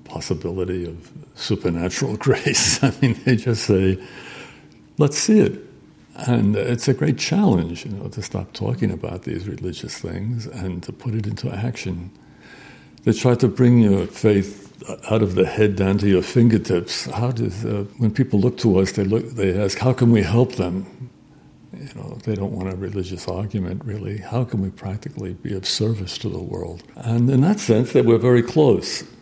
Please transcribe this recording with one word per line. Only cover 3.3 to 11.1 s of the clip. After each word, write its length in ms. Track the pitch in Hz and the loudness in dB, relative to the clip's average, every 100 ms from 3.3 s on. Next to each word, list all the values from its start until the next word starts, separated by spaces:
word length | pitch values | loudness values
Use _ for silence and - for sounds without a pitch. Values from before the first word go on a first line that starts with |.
| 117 | 2
just 280 | 127 110 - | 2 -2 2
say, 340 | 98 95 95 - - - - - - - - - - | 4 4 0 -6 -18 -18 -18 -20 -20 -20 -20 -14 0
"Let's 200 | 160 160 | 0 2
see 220 | - 214 | 4 4
it." 240 | - - - - - _ _ - | 4 0 -14 -20 -20 _ _ -8
And 400 | - 120 104 104 | 0 2 2 0
it's 320 | 120 120 - | -2 0 0
a 60 | |
great 240 | 127 156 - | 0 0 -2
challenge, 680 | - 175 202 92 82 85 - | 0 2 4 2 0 -8 -10
you 60 | |
know, 160 | 98 98 | -10 -10
to 120 | 104 | -10
stop 320 | - 98 92 | -8 -8 -8
talking 380 | - 101 123 101 | -6 -6 -2 -2
about 320 | - 82 87 | -2 -8 -10
these 240 | - - 98 | -8 -8 -8
religious 500 | - 95 85 - - | -8 -10 -10 -12 -10
things 480 | 85 90 107 120 107 | -10 -8 -6 -6 -8
and 380 | - 95 87 | -8 -8 -8
to 80 | - | -10
put 240 | - 127 | -10 -6